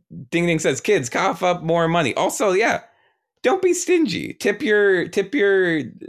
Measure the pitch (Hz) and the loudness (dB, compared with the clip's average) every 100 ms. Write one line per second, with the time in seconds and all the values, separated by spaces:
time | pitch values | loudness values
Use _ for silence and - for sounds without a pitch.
0 | - 170 127 170 170 160 170 131 - 190 | -20 -18 -6 -2 0 0 0 -2 0 0
1 | 123 - 190 185 180 175 160 170 165 170 | 0 -2 -2 0 -2 -2 0 0 2 2
2 | 131 - 190 - 214 185 294 - - _ | 0 0 -2 0 0 2 0 -2 -6 _
3 | _ _ _ _ 247 381 370 349 - 349 | _ _ _ _ 0 2 0 0 0 2
4 | 254 90 65 - - 208 294 208 202 180 | 2 -2 -8 -4 -2 -2 0 2 4 2
5 | 170 202 190 285 202 190 175 160 120 - | 0 -4 -2 0 2 2 2 0 -4 -12